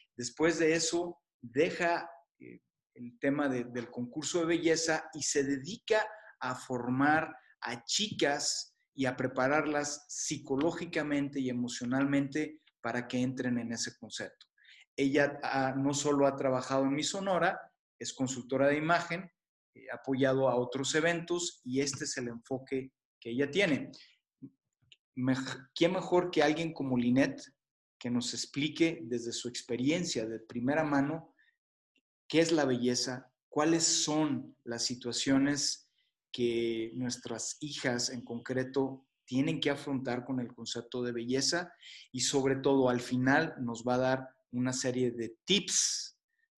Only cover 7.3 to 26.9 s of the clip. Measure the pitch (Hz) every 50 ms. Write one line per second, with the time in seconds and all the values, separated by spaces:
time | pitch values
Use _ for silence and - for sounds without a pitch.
7.3 | - - _ _ _ - - 117 - - - - - - 208 220 - - 160 143
8.3 | 143 151 - - - - - - _ _ _ _ _ 143 131 127 131 - 127 127
9.3 | - 131 127 135 147 156 147 151 151 147 147 143 - - - - - - - -
10.3 | 156 127 - - 139 131 147 170 165 165 180 160 - 160 151 147 147 143 143 139
11.3 | - 143 131 127 123 123 123 120 - - 123 120 127 135 139 139 143 139 139 135
12.3 | 139 151 151 151 - - _ _ _ _ - 117 117 120 120 - - 123 127 131
13.3 | 127 131 131 127 123 120 113 113 117 113 - 117 - - 113 107 - - 104 -
14.3 | - _ - _ _ _ _ - - - - _ _ - 143 139 135 147 143 139
15.3 | - - - 120 131 135 135 131 127 135 135 139 143 143 - 147 143 139 143 139
16.3 | 135 139 139 135 131 127 127 - 135 135 135 135 139 151 151 - - 196 190 196
17.3 | 185 165 165 185 - - - - _ _ _ _ _ - - - - - 131 127
18.3 | 131 123 120 - 135 131 139 143 143 151 156 160 175 165 - - 170 185 190 175
19.3 | _ _ _ _ _ _ _ _ _ 117 113 110 120 120 - 135 135 127 135 131
20.3 | 135 135 135 131 120 123 127 127 - 135 139 135 139 156 156 170 170 165 170 -
21.3 | 175 175 175 - - - - 127 127 135 139 139 139 - 151 139 - 135 123 120
22.3 | 117 117 - - 135 127 131 - 135 131 131 131 _ _ _ _ _ - - 117
23.3 | 117 127 139 139 143 185 202 175 139 113 - - - - - - _ _ _ _
24.3 | _ _ - - _ _ _ _ _ _ _ - - _ _ _ - 127 127 131
25.3 | 127 131 131 - - - - - - - 165 170 185 185 165 - 180 180 175 175
26.3 | - 156 147 147 151 160 165 165 160 - 139 131